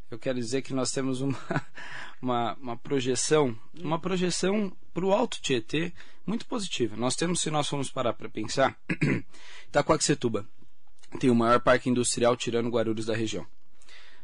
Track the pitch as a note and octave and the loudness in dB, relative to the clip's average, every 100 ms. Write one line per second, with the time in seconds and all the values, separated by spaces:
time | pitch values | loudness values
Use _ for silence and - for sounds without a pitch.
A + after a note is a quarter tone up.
0 | - A2+ C3+ B2+ A2+ C3 A#2+ C3 B2 - | -8 -4 -2 0 0 -2 0 -2 0 0
1 | C3 B2+ C#3 B2+ - - - - - - | 0 0 0 -2 -2 -2 -2 -6 -6 -6
2 | - - B2+ A#2+ A#2 - B2+ A#2 - C#3 | -6 -4 0 2 0 -2 -4 -6 -2 0
3 | B2 B2 - D#3 C3+ A2+ - - D3 E3 | 2 0 4 4 4 0 -6 -6 -2 -2
4 | F3+ F#3 F3+ - F#3 G#3 G3+ - - - | 0 0 0 0 2 2 0 -4 -6 -2
5 | F#3+ G3+ A#3+ - - B2+ - D3 F3 - | 2 2 2 -2 0 0 0 -2 -2 -4
6 | - - - A3+ - C4 F#3+ - A#2 G#2+ | -8 -6 -4 -4 -2 -4 -2 0 -2 0
7 | B2 - F3+ F3 - D3+ C#3+ C#3+ C3 - | 0 0 0 0 0 0 0 -2 -2 -2
8 | B2 - A2+ - G#2+ - C3 - - F3 | 0 -2 -4 -4 -2 2 2 2 -6 0
9 | C#3 B2+ - - - - - D3 C#3 D#3+ | 2 2 -2 -8 -8 -8 -2 2 4 4
10 | - D3 A#2+ G#2+ G#2 - - - - - | 2 2 0 -2 -4 -6 -6 -6 -8 -6
11 | - - C3+ A#2 A#2 B2 C#3 B2+ C3 B2 | -6 0 4 6 6 6 6 4 4 2
12 | A#2+ - A#2 B2 - A#2 A#2 A#2 A2+ A2 | 2 4 4 4 0 0 2 2 2 0
13 | A2 A2 A2 F#2+ D#2 - - - - - | 0 0 0 -2 -6 -6 -8 -8 -8 -8
14 | - - | -8 -8